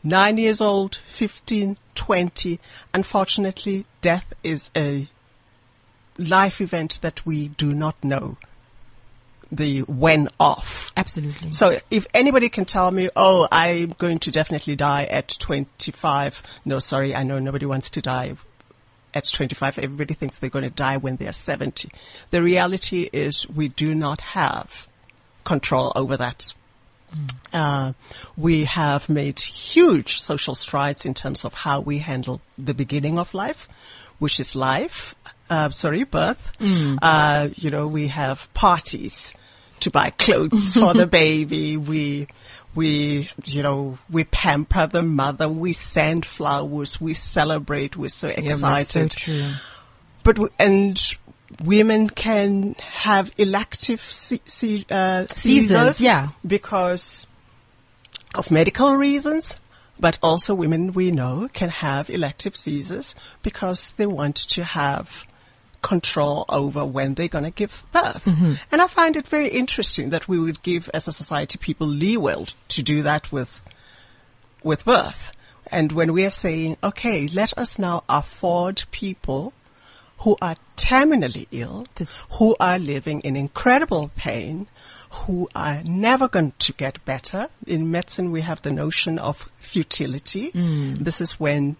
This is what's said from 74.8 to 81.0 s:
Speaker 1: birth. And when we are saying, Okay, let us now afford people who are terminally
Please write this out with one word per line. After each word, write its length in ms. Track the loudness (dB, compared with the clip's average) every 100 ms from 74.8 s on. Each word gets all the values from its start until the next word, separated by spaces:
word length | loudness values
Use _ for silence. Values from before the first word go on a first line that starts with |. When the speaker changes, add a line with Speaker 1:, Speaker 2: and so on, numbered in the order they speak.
| 4
Speaker 1:
birth. 460 | 4 2 -8 -14 -16 -20 -20 -6
And 240 | -2 0
when 220 | 2 2
we 120 | 2 0
are 40 |
saying, 460 | 0 -2 -2 -4 -4
Okay, 440 | -6 -4 -4 -2 -2
let 280 | -2 -2 -2
us 200 | -6 -4
now 260 | -2 -4 0
afford 720 | -2 -2 -4 -2 0 -2 -4 -8
people 640 | -10 -8 -8 -6 -6 -6 _ _ _ -20 -20 _ -2
who 140 | 2 2
are 140 | 0 -6 _ -2
terminally 720 | 4 6